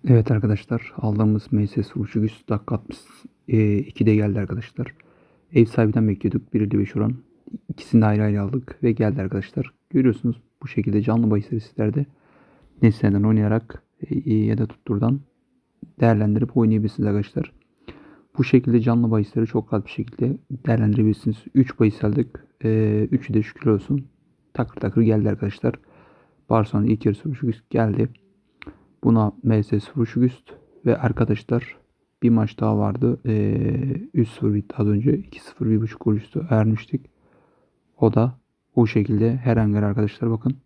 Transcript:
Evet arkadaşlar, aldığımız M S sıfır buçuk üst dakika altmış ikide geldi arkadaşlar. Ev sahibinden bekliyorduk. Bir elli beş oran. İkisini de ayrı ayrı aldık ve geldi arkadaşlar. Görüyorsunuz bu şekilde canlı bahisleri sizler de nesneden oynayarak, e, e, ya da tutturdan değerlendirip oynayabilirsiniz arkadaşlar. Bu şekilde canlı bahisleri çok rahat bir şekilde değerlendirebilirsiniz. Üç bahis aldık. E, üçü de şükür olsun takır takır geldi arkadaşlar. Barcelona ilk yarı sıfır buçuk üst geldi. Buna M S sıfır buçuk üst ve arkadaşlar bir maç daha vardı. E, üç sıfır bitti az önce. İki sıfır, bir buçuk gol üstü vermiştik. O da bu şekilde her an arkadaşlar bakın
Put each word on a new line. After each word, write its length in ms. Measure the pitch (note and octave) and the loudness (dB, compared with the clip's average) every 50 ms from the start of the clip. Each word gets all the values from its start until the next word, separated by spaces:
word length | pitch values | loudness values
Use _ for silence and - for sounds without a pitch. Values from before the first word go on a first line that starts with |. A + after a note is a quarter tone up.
| - | 6
Evet 240 | - B2 A2+ A2 - | 6 6 6 6 4
arkadaşlar, 640 | B2 G#2+ - G#2+ G#2 G2+ - _ A#2 A2+ - - - | 0 0 2 0 0 -2 -2 _ -6 -6 -6 -10 -12
aldığımız 540 | - - G#2+ G#2 G#2 A2 G#2+ G#2+ G#2 - - | -6 -4 -2 0 2 2 2 2 0 -2 -2
M 160 | B2+ G#2+ G#2 | 0 0 0
S 160 | G2+ - A#2 G#2 | 0 -2 -4 -6
sıfır 180 | - - - | -4 -6 -8
buçuk 220 | G#2 - - A2+ G#2+ | -8 -4 -2 -2 -2
üst 260 | G#2+ - - _ - | -2 -4 -8 _ -4
dakika 260 | A2 G#2 - - A#2 | -4 -4 -2 -4 -6
altmış 220 | G#2+ - - - - - - - - - - _ _ _ - A2+ A2 A2 G#2 G#2 G2+ - | -6 -6 -10 -18 -20 -20 -20 -20 -20 -20 -20 _ _ _ 0 2 2 4 2 2 0 -2
ikide 280 | - - - A2 A2 G#2+ | -6 -4 0 2 4 4
geldi 240 | G#2+ G#2 G2+ G2 G#2 | 4 2 0 -2 -2
arkadaşlar. 560 | G2 - - A#2 - - _ - B2+ - - _ _ _ _ _ _ _ _ _ _ _ E3+ | -4 -4 -6 -10 -10 -10 _ -10 -10 -10 -12 _ _ _ _ _ _ _ _ _ _ _ 2
Ev 120 | C#3 A#2 | 4 4
sahibinden 420 | A2 - - A2+ G#2+ G#2+ A#2 A2 | 4 4 0 0 2 2 2 2
bekliyorduk. 460 | G#2+ G2 - - G#2 - G#2+ - _ - | 2 0 0 -2 -4 -4 -4 -6 _ -2
Bir 80 | G#2+ | -2
elli 180 | G#2+ G2+ - G#2 | -2 0 0 0
beş 160 | G2+ - - | -2 -2 -2
oran. 180 | G#2 G#2+ A2 B2 B2+ - _ _ _ _ - - - _ - | -2 -2 -2 -4 -6 -12 _ _ _ _ -18 -18 -18 _ -14
İkisini 320 | - - - - - A2+ | -14 -14 -6 2 4 4
de 40 | A2 | 4
ayrı 180 | G#2+ G#2 G#2 G#2+ | 4 2 2 0
ayrı 180 | G#2 G#2 G#2 | 0 0 -2
aldık 420 | G2+ G2 C3 C3 B2 - - _ C3+ | -2 -4 -6 -8 -8 -10 -10 _ 0
ve 80 | A#2+ | 0
geldi 300 | A2 A2+ A#2 G#2+ - - | 0 2 0 0 0 -2
arkadaşlar. 520 | F#2+ F#2+ - G2 F#2+ - - - B2 - _ _ _ _ | -4 -4 -4 -6 -6 -6 -8 -8 -8 -8 _ _ _ _
Görüyorsunuz 520 | - C3+ C3 B2+ A2+ - - A#2+ A#2+ - _ _ _ _ - | -2 2 2 2 0 0 -4 -4 -4 -4 _ _ _ _ -18
bu 40 | |
şekilde 340 | B2+ - - - G#2+ G2+ G#2+ | -8 -6 -4 -4 0 -2 0
canlı 300 | G#2+ C3 A2 A#2 A#2 A2 | 0 0 0 2 2 2
bahisleri 300 | G#2+ G2+ G#2 - - A2 | 2 0 -2 -4 -8 -8
sizler 320 | - - _ - A2 G#2 - | -8 -10 _ -4 -2 -2 -2
de 120 | C#3+ C#3+ - _ _ _ _ _ _ _ _ _ _ _ _ _ - | -2 -6 -6 _ _ _ _ _ _ _ _ _ _ _ _ _ 2
nesneden 420 | B2+ A#2 A2 - - G#2+ G2 G2+ G2+ | 2 2 4 4 0 2 2 2 2
oynayarak, 600 | A2 A2 A2 G#2 G#2 A2 A2 - - - - _ _ _ _ - - | 2 2 2 2 2 0 -2 -4 -6 -20 -20 _ _ _ _ -10 -6
e, 60 | D3+ | -6
e, 180 | - - D3+ A2 | -6 -2 0 0
ya 240 | G#2+ G#2+ G#2+ A2 | 0 2 0 0
da 80 | A2+ A2 | -2 -2
tutturdan 520 | G#2+ - _ _ - G#2+ G2+ A#2 A#2 C#3 C#3 - _ _ _ _ _ _ _ _ _ _ _ - - _ - | -4 -6 _ _ -4 -2 0 0 0 0 -2 -6 _ _ _ _ _ _ _ _ _ _ _ -20 -20 _ 2
değerlendirip 580 | A#2+ A#2 A2+ G#2 G#2+ G#2+ G#2 A2 A#2+ - - | 2 4 4 4 2 2 2 0 -2 0 2
oynayabilirsiniz 500 | B2 A2+ A2 A2 A2 G#2+ G#2 - - G#2+ | 2 4 4 4 2 0 -2 -2 -2 -2
arkadaşlar. 460 | G#2 G2+ G#2 G#2 - _ - - - _ - _ _ _ _ _ - - - - - - _ _ _ _ | 0 0 -2 -2 -4 _ -8 -8 -8 _ -20 _ _ _ _ _ -20 -20 -20 -20 -20 -20 _ _ _ _
Bu 60 | - B2+ | -2 0
şekilde 360 | - - B2+ B2 C3 A#2 A#2+ | 4 2 2 2 4 0 2
canlı 320 | A2+ A#2+ A#2 A#2+ A#2 A2 | 2 2 2 2 2 2
bahisleri 360 | A2+ A2 G2+ - - C3+ A#2 | 0 0 -2 -2 -2 -2 -2
çok 260 | A2 - A2+ G#2+ _ - | 0 -2 -6 -4 _ -4
rahat 120 | G#2 G2 | -4 -4
bir 60 | - | -6
şekilde 460 | - - A2+ A#2 - - A#2+ B2+ C#3 - _ _ | -10 -10 -10 -10 -6 -4 -4 -4 -4 -6 _ _
değerlendirebilirsiniz. 840 | C#3 B2+ - - A#2 - A2+ G#2+ G#2 A#2 G#2+ G#2+ G#2 - - A#2+ G#2 - - - _ | -14 -8 -2 0 0 2 2 2 2 2 2 2 0 0 -2 -4 -4 -4 -12 0 _
Üç 260 | C3+ B2+ B2+ - - | 2 2 2 2 2
bahis 240 | A2+ G#2+ G#2 - - | 2 2 2 0 -2
aldık. 440 | G#2 G#2 - B2 - _ - - _ _ _ - | -2 0 0 -2 -4 _ -20 -20 _ _ _ -2
E, 360 | A2+ A2 A2 A2 G#2+ G#2+ G#2+ G#2+ - | 0 2 2 2 2 2 0 0 0
üçü 220 | - B2+ - - A2 | -2 -4 -2 0 0
de 100 | A2 G#2 | 0 0
şükür 260 | - - - - A#2+ | -2 -10 -4 0 0
olsun 380 | G#2+ G2 - - C#3 C#3 C3 - _ _ _ _ _ _ _ _ _ | 0 0 0 -4 -4 -4 -4 -10 _ _ _ _ _ _ _ _ _
takır 260 | - A#2 - - - | -6 -6 -6 -6 -6
takır 220 | - G#2 - A#2 | -6 -2 2 2
geldi 280 | A2+ A2+ A2 G#2+ G#2+ G#2+ | 4 4 4 2 2 0
arkadaşlar. 460 | G#2 A2 - G2+ - - - A#2+ - - _ _ _ - - _ _ _ _ _ _ _ _ - | -2 -2 -4 -6 -6 -2 -4 -4 -4 -4 _ _ _ -20 -20 _ _ _ _ _ _ _ _ 0
Barcelona 360 | A2 A2+ G#2 - - G#2+ G#2 | 0 0 0 0 0 0 0
ilk 200 | A#2 A2+ A2 - | 0 0 0 0
yarı 100 | A2+ G#2 | -2 -2
sıfır 160 | - - D#3+ | -2 -6 -10
buçuk 180 | C3+ - C#3 A#2+ | -8 -4 -4 -6
üst 200 | A2 - _ _ | -6 -6 _ _
geldi. 400 | - A#2 A2+ G#2+ G2+ - A2 - - _ _ _ _ _ _ _ _ _ - - - _ _ _ _ _ - | -2 0 0 0 0 -2 -2 -4 -6 _ _ _ _ _ _ _ _ _ -20 -20 -20 _ _ _ _ _ 0
Buna 280 | A#2+ A#2 A2+ G#2+ G#2 - - - | 2 4 4 2 0 -2 -2 0
M 200 | A#2 A2+ G#2+ G2+ | 2 2 2 0
S 160 | - A2+ G#2 | 0 -2 -4
sıfır 220 | - - - C#3 | -4 -6 -4 -4
buçuk 220 | A2+ - - A#2+ B2 | -4 -2 0 0 0
üst 300 | B2 B2 - _ - - - _ _ _ - - | 0 0 -6 _ -20 -20 -20 _ _ _ -4 0
ve 120 | A#2+ A#2 | 0 0
arkadaşlar 800 | - - A#2 A2+ - A#2 G#2+ G#2 G2+ - - A#2 A#2+ - - - _ _ _ _ _ _ _ _ _ - | 0 0 -2 0 0 0 0 -2 -4 -2 -4 -4 -4 -4 -6 -20 _ _ _ _ _ _ _ _ _ 2
bir 60 | A#2 | 2
maç 300 | A#2 A2 A2 G#2+ - - | 2 2 0 -2 -4 -4
daha 180 | A2+ G#2+ G#2+ | -2 0 0
vardı. 420 | G#2 G#2 G#2 G2+ A#2+ B2 A#2 B2 - - | 0 0 -2 -2 -2 -2 -2 -2 -2 -4
E, 280 | B2 A2 G#2+ G#2 G#2 G#2+ A2 - G#2+ A2 - - C3+ C#3 F3 A3 D#4 - | -2 -2 0 0 0 0 -2 -2 -2 -2 -2 -2 -4 -4 -6 -8 -4 -2
üç 160 | - A#2 A2 | -2 -2 -2
sıfır 240 | - - A#2 A2 G#2 | -2 -4 -2 -2 -2
bitti 220 | G#2 - - - | -2 -4 -6 -4
az 100 | - G#2 | -2 0
önce. 300 | G#2 G#2 G#2 A#2 D3+ - | 0 0 2 2 0 0
İki 260 | - - - - - - | 0 -4 -12 -20 -20 -20
sıfır, 260 | - - - - A2 | -20 -10 -6 -2 0
bir 120 | A2 G#2+ | 0 0
buçuk 240 | A2 G#2+ - - - | 0 -4 -8 -4 -2
gol 100 | A2+ G#2+ | -2 -2
üstü 320 | G#2 - - - D3 D#3+ F3 | -2 -4 -8 -8 -8 -4 0
vermiştik. 540 | A#2+ A2 G#2+ A2 A2 A2 - - - - - - _ _ _ _ _ _ _ _ _ _ _ _ _ _ _ _ _ | 0 2 2 2 0 -2 -4 -8 -8 -8 -8 -12 _ _ _ _ _ _ _ _ _ _ _ _ _ _ _ _ _
O 160 | _ - A2 G#2+ | _ 0 2 4
da 280 | A2+ A2+ B2+ B2 - _ _ _ _ _ _ _ | 2 0 0 -2 -8 _ _ _ _ _ _ _
bu 120 | B2+ A#2 | 2 2
şekilde 480 | A2 - A#2 G2+ G#2 A2 G#2 A2 A#2 A#2 | 2 2 0 0 2 0 0 2 0 0
her 220 | C3 B2 B2 A2+ | 0 0 0 2
an 160 | A2+ A2 G#2 G#2 | 2 2 2 2
arkadaşlar 580 | G#2 G#2 G#2 G2+ - G#2+ G2+ - - B2 A#2 | 0 0 0 0 0 -2 -2 -2 -4 -2 -2
bakın 260 | A2+ A2 - B2 C#3 - _ | -2 -2 -2 -4 -4 -4 _